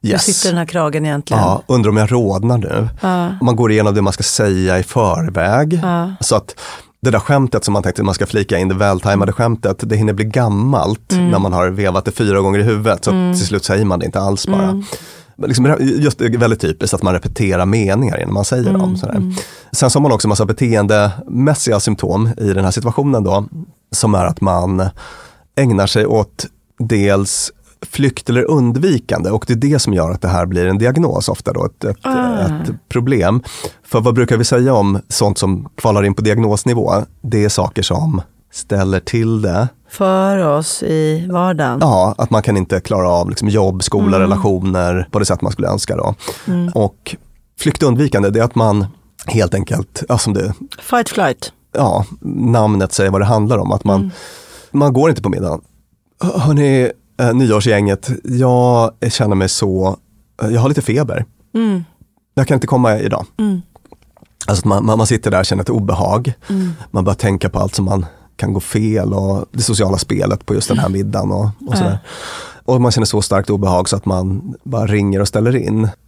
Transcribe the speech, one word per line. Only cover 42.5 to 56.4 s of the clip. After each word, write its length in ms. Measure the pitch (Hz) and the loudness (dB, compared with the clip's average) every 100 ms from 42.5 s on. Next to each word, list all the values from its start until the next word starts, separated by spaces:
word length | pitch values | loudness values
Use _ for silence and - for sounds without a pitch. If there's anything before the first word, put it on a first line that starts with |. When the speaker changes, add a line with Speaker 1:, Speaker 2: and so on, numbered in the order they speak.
| 101 | 0
Speaker 2:
inte 240 | 90 92 | 0 -2
klara 300 | - 104 90 | 0 0 2
av, 180 | 87 90 | 2 0
liksom, 200 | 98 104 | -2 0
jobb, 340 | 104 95 92 | 2 2 0
skola, 240 | - 104 98 95 | -2 0 2 2
Speaker 1:
Mm. 40 | |
Speaker 2:
relationer 880 | 92 101 101 92 95 90 87 90 90 | 2 2 0 0 0 0 0 -2 -2
på 80 | 104 | -2
det 60 | |
sätt 180 | 101 90 | -2 -2
man 100 | - | -4
skulle 160 | - 90 | -4 -2
önska 280 | 101 - - | -2 -4 -4
då. 180 | - 104 - - - | -4 -6 -10 -12 -4
Speaker 1:
Mm. 220 | 175 175 | -2 -2
Speaker 2:
Och 420 | 175 101 - - - - _ _ - | 0 -2 -2 -16 -16 -18 _ _ -6
flykt 220 | 156 - | -4 0
och 60 | 147 | 2
undvikande, 420 | 117 151 117 101 | 2 2 2 2
det 100 | 107 | 2
är 40 | |
att 100 | 117 | 0
man 320 | 117 113 104 98 - _ _ - | 2 2 2 0 -6 _ _ -4
helt 280 | 113 92 | 0 0
enkelt... 480 | 95 92 - - - - | 0 -2 -4 -6 -10 -2
Ja, 100 | 120 | -2
som 160 | - | 0
det 200 | 98 95 - - - | -2 -2 -6 -10 -18
Speaker 1:
Fight, 260 | - 240 233 | -2 -2 -2
flight. 440 | - 170 123 - _ _ - | -2 -2 -2 -10 _ _ 0
Speaker 2:
Ja, 280 | 127 - 101 - - 90 | 0 0 -2 -6 -8 -2
namnet 560 | 123 117 107 104 95 | 2 2 4 2 0
säger 180 | - 98 | 0 0
vad 100 | 95 | 2
det 40 | |
handlar 340 | 101 113 107 117 | 2 2 2 0
om. 140 | 95 | 0
Att 120 | 101 | -2
man, 120 | 104 98 | 2 2
Speaker 1:
Mm. 100 | 196 180 - - - - - | 0 -8 -20 -20 -20 -20 -6
Speaker 2:
man 220 | 143 143 | 0 2
går 180 | 127 156 | 4 2
inte 120 | 104 | 2
på 60 | 98 | -2
middagen. 320 | 90 90 80 _ _ _ _ _ _ | -2 -4 -6 _ _ _ _ _ _
"Hö-, 160 | 175 | -2
hörni, 520 | 185 | 0